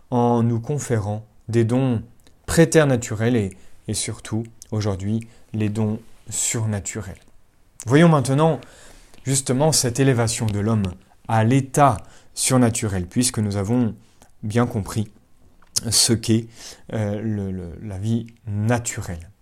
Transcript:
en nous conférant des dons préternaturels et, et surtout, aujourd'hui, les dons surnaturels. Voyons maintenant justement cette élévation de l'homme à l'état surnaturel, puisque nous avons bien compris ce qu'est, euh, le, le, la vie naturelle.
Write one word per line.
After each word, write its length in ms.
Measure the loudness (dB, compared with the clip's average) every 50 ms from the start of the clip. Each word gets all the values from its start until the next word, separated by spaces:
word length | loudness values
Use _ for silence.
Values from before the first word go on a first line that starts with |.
| -8 -2
en 320 | 0 2 2 4 4 2 2
nous 160 | 2 0 0
conférant 680 | -2 -4 -6 -4 -4 -2 -2 -2 -2 -4 -6 -8 -10 -14 _ -16 _
des 180 | -2 2 2 2
dons 380 | 2 2 2 2 0 0 -2 -4 -8 -16 -20 _ -20 -20 _ _
préternaturels 880 | 0 4 4 4 6 6 4 6 4 2 0 -2 -4 -4 0 0 2 2
et, 220 | 2 0 -2 -4 -10 -16 -20 -20 -12 -8
et 60 | -6 -6
surtout, 480 | -4 -6 -6 -8 -10 -8 -6 -6 -6 -6 -8 -12 -20 -12 -6
aujourd'hui, 560 | -4 -2 -2 -2 -2 -2 -2 -2 -2 -2 -4 -8 -14 -20 -14 -8 -4
les 160 | -2 -2 0
dons 300 | 0 0 0 0 -2 -4 -8 -14 -20 -20 -16 -10
surnaturels. 880 | -6 -4 -4 -2 -2 -2 -2 -2 -2 -4 -4 -8 -8 -10 -10 -10 -14 -16 -18 -20 -20 -20 -20 _ _ _ _ _ _ -12 0
Voyons 220 | 2 6 6 6 6
maintenant 500 | 6 4 2 2 2 2 2 2 0 -2 -6 -14 -20 -20 -20 -20 -20 -20 -20 -20 -20 -10 -6
justement 480 | -4 -2 -2 0 0 0 2 2 2
cette 280 | 2 2 0 0 0 2
élévation 460 | 2 2 4 2 2 0 -2 -2 -2
de 140 | -2 -2 0
l'homme 340 | 0 0 0 0 0 -2 -4 -10 _ _ _ _ -4
à 160 | 0 2 2 4
l'état 540 | 4 4 2 2 0 2 4 4 4 4 0 -4 -12 -20 -20 -20 -14 -8
surnaturel, 720 | -4 0 2 4 4 4 2 2 0 -2 -2 -2 -4 -4
puisque 320 | -2 -2 0 0 0 0 -2
nous 160 | -2 -2 -2
avons 400 | -2 -2 0 0 2 0 0 -2 -8 -14 _ _ _ -20 -20 -16 -10 -8
bien 240 | -2 0 0 0
compris 420 | 0 -2 -4 -6 -4 -4 -4 -4 -6 -8 _ _ _ -20 _ -20 -20 _ -20 -18 -10 -8 -6 -4 -2
ce 220 | 0 2 2 2 2
qu'est, 340 | 0 2 2 0 0 0 -4 -12 -18 -18 -18 -18 -18 -12 -8 -6
euh, 280 | -4 -4 -4 -4 -4
le, 300 | -4 -4 -4 -4 -4 -6
le, 260 | -6 -8 -10 -10 -12 -12 -12
la 160 | -10 -8 -6
vie 260 | -4 -2 -2 -2 -4 -8 -16 _ -10
naturelle. 840 | -8 -4 -2 0 0 0 -2 -2 -6 -8 -8 -8 -10 -10 -12 -14 -18 -20 _